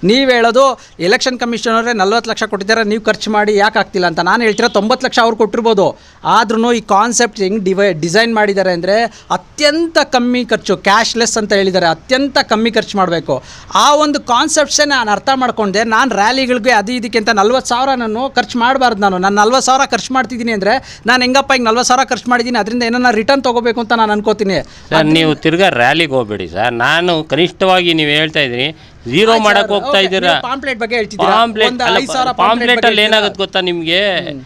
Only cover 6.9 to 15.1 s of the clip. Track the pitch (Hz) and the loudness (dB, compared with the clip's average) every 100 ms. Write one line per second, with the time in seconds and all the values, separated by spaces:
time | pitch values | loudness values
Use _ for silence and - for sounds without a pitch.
6.9 | 196 226 240 240 - 190 220 190 185 202 | 0 2 0 -2 -2 -2 -2 -2 0 0
7.9 | 165 165 180 233 220 208 196 190 180 180 | 0 0 0 2 2 0 0 0 -2 0
8.9 | 208 233 - - 180 - - 294 302 330 | 0 -2 -6 -6 -6 -6 -2 0 0 0
9.9 | 330 285 254 240 247 240 214 - 185 - | 0 0 0 0 -2 -2 -4 -2 -2 2
10.9 | 202 220 233 226 - 208 208 190 185 170 | 2 0 -2 -2 -2 0 0 2 0 0
11.9 | 165 - 262 277 285 254 214 226 226 202 | -2 -2 -2 0 -2 0 0 0 -2 -2
12.9 | 202 180 165 151 135 - - - 185 240 | -2 0 -2 -4 -6 -6 -20 -4 2 4
13.9 | 294 302 294 - 240 302 311 285 - 294 | 4 2 -2 -2 0 0 0 0 0 0
14.9 | 277 220 | 0 0